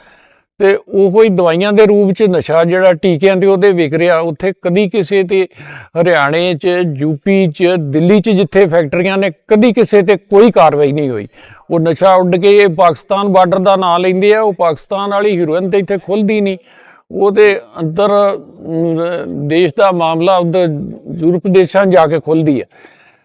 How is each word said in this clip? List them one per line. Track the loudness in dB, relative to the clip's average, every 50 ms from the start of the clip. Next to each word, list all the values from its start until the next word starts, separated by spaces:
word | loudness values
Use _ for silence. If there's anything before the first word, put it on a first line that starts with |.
| _ _ _ _ _ _ _ _ _ _ _ _
ਤੇ | 0 0 0 0 -4 -4
ਉਹੋ | -2 0 0 2 4 2 2
ਹੀ | 2
ਦਵਾਈਆਂ | 2 2 0 0 0 0 -2 0 2
ਦੇ | 2 4
ਰੂਪ | 4 4 2 2 0 0
'ਚ | 0 0
ਨਸ਼ਾ | 0 0 -2 -2 0 0 0 2
ਜਿਹੜਾ | 2 0 2 2 2 2
ਟੀਕਿਆਂ | 2 0 -2 0 2 2 0 2
ਤੇ | 2 2
ਉਹਦੇ | 2 2 2 2 2 2
ਵਿਕ | 0 -2 -2 -2
ਰਿਹਾ, | -2 0 0 0 0
ਉੱਥੇ | -2 -4 -6 -6 -6 -6 -6 -6 -6
ਕਦੀ | -2 -2 0 -2 0
ਕਿਸੇ | -2 -4 -4 -2 -2 -2 -2
ਤੇ | 0 -2 -2 -2 -4 -8 -16 -20 -20 -20 -20 -20 -10 _ -4
ਹਰਿਆਣੇ | -2 0 0 0 0 0 -2 -2 -2 -2 -4
'ਚ, | -4 -2 -2 -2 -2 -2 -4 -4
ਯੂ | -4 -4 -4 -6 -4 -2
ਪੀ | -2 0 0 0
'ਚ, | 0 -2 -2 -2 0 0 -2
ਦਿੱਲੀ | -4 -4 -2 0 2 2 2 2
'ਚ | 2 0
ਜਿੱਥੇ | 0 0 0 0 2 0 2
ਫੈਕਟਰੀਆਂ | 2 2 0 -2 -2 -4 -4 -4 -2 -2 -2
ਨੇ, | -4 -4 -6 -10 _ 0
ਕਦੀ | 2 2 2 2 2
ਕਿਸੇ | 2 0 2 2 2 2
ਤੇ | 2 0
ਕੋਈ | -2 -2 _ 4 4 4 4
ਕਾਰਵਾਈ | 4 4 4 4 4 2 0 0 0
ਨਹੀਂ | -2 -4 -4
ਹੋਈ। | -4 -6 -10 -12 -16 -20 -20 -20 -20 -20 _ -4
ਉਹ | -4 -2
ਨਸ਼ਾ | 0 -2 0 2 2 4 4
ਉੱਡ | 4 2 0 0
ਕੇ | 0 2 4 4 4
ਇਹ | 4 2
ਪਾਕਿਸਤਾਨ | 2 2 2 2 2 -2 -6 _ -6 -4 -2 0
ਬਾਰਡਰ | 2 2 2 2 0 0
ਦਾ | 2 0 0
ਨਾਂ | 0 0 0 0 0
ਲੈਂਦੇ | 0 -2 0 0 2 2 2
ਆ, | 2
ਉਹ | 0 -2 -2
ਪਾਕਿਸਤਾਨ | -2 -2 -2 -2 -4 -8 _ -8 -6 -4 -4
ਵਾਲੀ | -4 -2 -2 -2 -2 -2
ਹੈਰੋਇਨ | -2 -2 -2 -4 -4 -2
ਤੇ | -2 -2
ਇੱਥੇ | -2 -2 -6 -6
ਖੁੱਲ੍ਹਦੀ | -6 -6 -4 -2 -2 -2 -2 -2
ਨਹੀਂ। | -2 -4 -6 -8 -12 _ _ _ _ -20 _ _ _ _
ਉਹਦੇ | -6 -2 -2 0 2 4 2 2 2 0 -6 -12 -10 -8
ਅੰਦਰ, | -8 -6 -2 -2 0 0 2 0 0 0 -2
ਅਮ, | -4 -10 -18 -20 -18 -14 -10 -6 -4 -4 -2 -2 -4 -4 -6 -6 -8 -8 -10 -10 -8 -6 -2
ਦੇਸ਼ | 0 0 0 0 0 0
ਦਾ | 0 0 0
ਮਾਮਲਾ | 0 -2 -2 -2 -2 0 0 0
ਉੱਧਰ | 0 0 0 0 0 -2 -2 -4 -6 -10 -12 -14 -16 -16 -14 -10 -4
ਯੂਰਪ | -2 -2 -2 0 -2
ਦੇਸ਼ਾਂ | 0 2 2 2 2 0 0 0
'ਚ | 2
ਜਾ | 4 2 2
ਕੇ | 2 0 -4
ਖੁੱਲ੍ਹਦੀ | -2 -2 -2 0 0 0 -2 -2
ਆ, | -4 -8 _ _ -20 -20 _ _ _ _ _ _ _